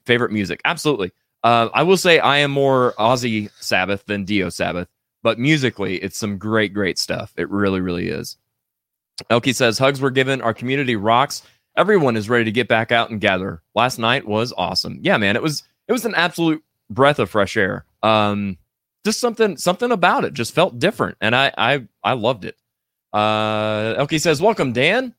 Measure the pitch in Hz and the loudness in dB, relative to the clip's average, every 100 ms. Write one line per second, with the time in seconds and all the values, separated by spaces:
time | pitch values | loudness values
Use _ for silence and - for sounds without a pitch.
0 | - 120 120 107 92 - - 160 151 127 | 0 0 2 -2 -4 -4 -4 -2 -2 -2
1 | 92 - _ _ 117 120 117 - 160 190 | -2 -8 _ _ 2 2 2 0 2 4
2 | 180 165 110 143 143 139 139 131 123 - | 4 4 4 2 2 2 2 4 2 2
3 | 107 127 123 110 104 - - 98 92 98 | 2 2 0 -2 -4 -10 -4 -2 0 -4
4 | - 104 95 104 90 - 90 87 87 _ | -4 -6 -2 -2 -2 -2 -4 -4 -8 _
5 | _ _ 117 110 131 156 127 - 98 92 | _ _ -2 0 2 2 0 -2 -6 -6
6 | 95 - 107 98 104 110 104 98 95 - | -6 -6 -6 -6 -2 0 0 0 -2 -2
7 | - 87 - - 85 98 101 95 92 87 | -4 -6 -6 -6 -4 0 0 0 -2 -4
8 | 90 85 - - _ _ _ _ _ _ | -4 -6 -10 -16 _ _ _ _ _ _
9 | _ - - 117 135 123 123 107 135 139 | _ -12 -2 0 0 0 0 2 0 0
10 | 135 127 131 135 120 110 120 135 131 113 | 0 0 0 0 -2 -4 -4 -4 -2 -2
11 | 101 117 143 - - _ _ - 175 208 | 2 2 2 -4 -16 _ _ 0 2 4
12 | 139 110 104 120 110 110 117 113 113 117 | 4 0 0 0 2 0 2 0 2 0
13 | 117 110 101 95 95 85 _ 101 123 123 | 0 0 0 0 -2 -8 _ 0 0 2
14 | 113 131 - 107 120 - 90 92 90 - | 0 0 0 -2 -2 -2 -4 -2 -6 -4
15 | 156 175 98 110 160 147 - _ - 240 | 0 2 2 0 -2 -6 -10 _ -4 -4
16 | 226 175 175 - 165 156 _ _ - 101 | -2 0 0 0 0 0 _ _ -10 2
17 | 139 147 107 107 98 113 95 98 - - | 2 4 0 0 0 0 -2 -2 -10 -4
18 | 107 110 104 101 101 92 _ _ _ _ | 2 2 2 -2 -6 -8 _ _ _ _
19 | 202 220 240 214 220 156 - 185 240 226 | -4 -2 -2 0 0 0 -2 -2 0 0
20 | 180 254 151 143 117 - 175 120 156 220 | 2 2 -2 -4 -4 0 0 0 -2 0
21 | 104 87 104 120 135 - 110 143 - _ | -4 -2 0 2 0 0 0 -2 -4 _
22 | - 127 107 120 92 - _ _ _ _ | -2 0 0 -2 -6 -16 _ _ _ _
23 | _ 107 107 107 107 107 107 107 110 104 | _ -2 0 0 0 -2 -2 -2 -2 -2
24 | 143 156 170 147 202 214 147 117 143 220 | -2 -2 0 2 2 0 -2 0 2 0
25 | 262 | -2